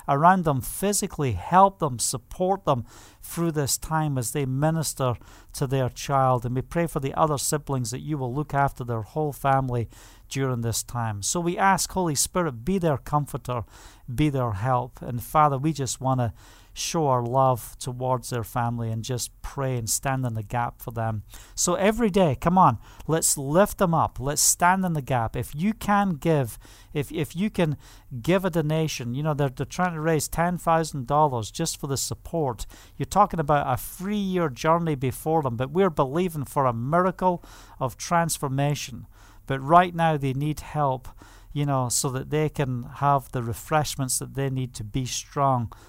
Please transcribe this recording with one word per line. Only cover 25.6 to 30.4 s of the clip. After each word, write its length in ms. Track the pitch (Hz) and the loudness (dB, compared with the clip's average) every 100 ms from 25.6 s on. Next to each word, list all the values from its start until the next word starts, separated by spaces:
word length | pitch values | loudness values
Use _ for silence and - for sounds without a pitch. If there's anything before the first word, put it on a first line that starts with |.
| 196 | -2
can 440 | 214 - 202 196 151 | -2 0 2 2 0
give, 420 | 170 156 120 - - - - | 2 2 0 -6 -20 -20 -8
if, 180 | 151 135 | -6 -4
if 240 | 165 151 | -4 -4
you 140 | 165 214 | -2 -4
can 300 | - 160 139 - - - 127 | 0 0 -2 -8 -20 -14 -8
give 240 | 113 185 | 0 2
a 60 | 185 | 2
donation, 640 | 165 151 156 156 - 120 | 0 0 0 0 -4 -6
you 80 | 127 | -2
know, 100 | 156 | -2
they're, 160 | 143 139 | 0 0
they're 160 | 131 | -2
trying 300 | 139 - 180 | -8 -2 -2
to 60 | 160 | 0
raise 260 | 156 156 - | 0 0 0
ten 300 | - | -2